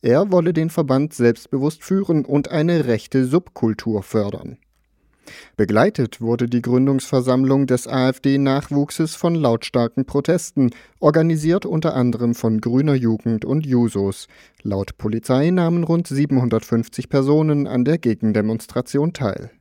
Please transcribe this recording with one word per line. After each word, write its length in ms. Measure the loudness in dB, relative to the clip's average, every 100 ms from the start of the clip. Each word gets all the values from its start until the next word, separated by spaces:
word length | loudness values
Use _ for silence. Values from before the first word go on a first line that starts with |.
Er 300 | 4 2 4
wolle 200 | 2 2
den 200 | 0 -2
Verband 420 | -2 0 2 0
selbstbewusst 720 | 2 2 2 -4 -2 -2 -4
führen 420 | -4 -2 0 0 0
und 240 | -2 0
eine 380 | -2 0 0 0
rechte 360 | -2 0 0
Subkultur 800 | 2 0 -2 -4 -2 -2 -4 -4
fördern. 540 | -2 -2 -2 -6 -14 -18 _ _ _ _ _ _ -20 -20 -20 -2
Begleitet 640 | 0 4 2 2 -4 -2
wurde 280 | -2 0 0
die 160 | -2
Gründungsversammlung 1040 | 0 2 2 0 0 -2 2 2 2 2 2
des 200 | 0 -2
A-F-D-Nachwuchses 1300 | 0 0 0 0 2 2 0 -2 -2 -2 -2 -4 -2
von 200 | -2 0
lautstarken 680 | 2 0 0 -2 -2 -2 -2
Protesten, 680 | -2 0 -2 -2 0 0 -2 -20 _
organisiert 680 | 2 4 2 0 0 -2 -2
unter 280 | -2 -2 0
anderem 380 | 0 0 -2
von 260 | 0 0 0
Grüner 360 | 0 0 2 2
Jugend 500 | 0 -2 -2 -4 -2
und 220 | -2 0
Jusos. 600 | 0 0 0 -4 -4 -14 -20 -20 _
Laut 340 | -6 -4 -6 -6
Polizei 540 | -4 -4 0 2 2
nahmen 320 | 2 2 0
rund 240 | 0 -2 -2
siebenhundertfünfzig 1000 | -2 0 2 2 0 0 -2 -2 -8 -2
Personen 580 | 0 2 2 2 0 0
an 180 | -2 0
der 140 | 0
Gegendemonstration 1120 | 0 0 0 0 0 -4 -4 -6 -2 -2 -2
teil. 380 | -2 -4 -4 -12 _